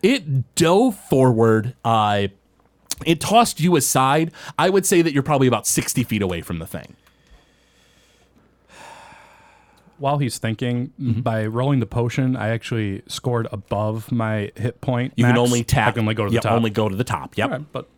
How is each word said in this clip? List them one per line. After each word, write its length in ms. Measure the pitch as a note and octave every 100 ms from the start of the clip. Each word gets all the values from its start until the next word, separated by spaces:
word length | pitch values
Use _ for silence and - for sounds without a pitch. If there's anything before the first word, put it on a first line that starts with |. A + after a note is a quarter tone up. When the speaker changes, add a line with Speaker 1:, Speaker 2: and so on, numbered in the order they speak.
Speaker 1:
It 520 | F#3+ C4+ D3+ C3+ - -
dove 400 | E3 F#3+ B3+ -
forward. 760 | - C3+ B2+ A2+ A2+ A2 A2+ -
Uh, 440 | A#2+ A2+ G#2 G#2 G2 _ _ _ _ _ _ - D#3+
it 140 | E3
tossed 400 | - G#3+ A3+ -
you 160 | E3+ E3
aside. 560 | B2+ C#3 C3 D3+ E3 - - -
I 120 | E3+
would 140 | G3 F#3
say 160 | F3+
that 100 | E3
you're 100 | C#3
probably 240 | C3+ C#3+ B2+
about 220 | A2+ -
sixty 340 | - - -
feet 200 | A#2+ G#2+
away 180 | F#2+ E2+
from 180 | D#2+ E2+
the 80 | D#2+
thing. 300 | D#2+ - - _ _ _ - _ _ _ _ _ _ _ _ _ _ _ _ _ - - - - - - _ _ _ _ _ _ _
Speaker 2:
While 220 | C#3 C#3+
he's 200 | C3+ -
thinking, 540 | A2+ A2 B2 A#2+ B2+ -
Speaker 1:
Mm-hmm. 200 | C3 A2
Speaker 2:
by 260 | A#2+ A2 A2
rolling 320 | A2+ C3+ C#3
the 80 | A#2
potion, 500 | A#2+ A#2+ - C3 B2+
I 120 | G#2+
actually 540 | A2+ - A#2 G#2 F#2+ -
scored 400 | - B2 A#2+ A2+
above 580 | G#2+ - G2+ G#2+ A2 -
my 400 | A#2+ A2 G#2+ G2+ -
hit 240 | A#2+ -
point 320 | - A#2+ B2+ -
Speaker 1:
You 80 |
can 100 | B2 B2
Speaker 2:
max. 20 |
Speaker 1:
only 220 | B2 A#2+
tap. 260 | A#2 - A#2
Speaker 2:
I 40 |
can 80 | A#2
only 140 | A2
go 100 | A2+
to 60 | G2+
the 40 |
Speaker 1:
Yep, 80 | A2+
Speaker 2:
top. 100 | A2
Speaker 1:
only 180 | A#2 A2+
go 180 | G#2 G#2+
to 80 | F#2+
the 80 |
top. 340 | A#2+ F2 - -
Yep. 60 | G#2+
Speaker 2:
All 60 | B2+
right, 140 | D3+
but 160 | - -